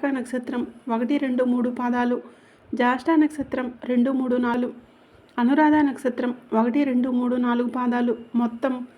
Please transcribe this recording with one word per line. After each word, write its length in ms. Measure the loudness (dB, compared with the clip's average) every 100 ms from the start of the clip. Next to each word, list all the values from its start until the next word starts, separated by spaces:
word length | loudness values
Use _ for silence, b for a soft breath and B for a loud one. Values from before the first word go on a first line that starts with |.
| -2
నక్షత్రం 600 | -4 -4 -6 -6 -6 -8 -10 -6
ఒకటి, 260 | -2 0 0
రెండు, 260 | 0 0
మూడు 260 | 2 2 0
పాదాలు, 520 | -2 -2 0 0 -2 B B B B B
జ్యేష్ఠ 320 | 0 0 2 2
నక్షత్రం 600 | 4 4 0 -6 -6 -6 -8
రెండు, 260 | -2 2 2
మూడు, 260 | 0 0 0
నాలుగు, 360 | 0 0 -2 -6 -18 b b b b -2
అనురాధ 360 | 2 4 4
నక్షత్రం 600 | 4 2 0 -4 -2 -4 -6 -2
ఒకటి, 300 | 0 2 2
రెండు, 240 | 0 0 0
మూడు, 280 | 0 0 0
నాలుగు 320 | 0 0 -2
పాదాలు, 480 | -2 -2 0 0 -2 -4 -2
మొత్తం 500 | -2 -2 -4 -4 -8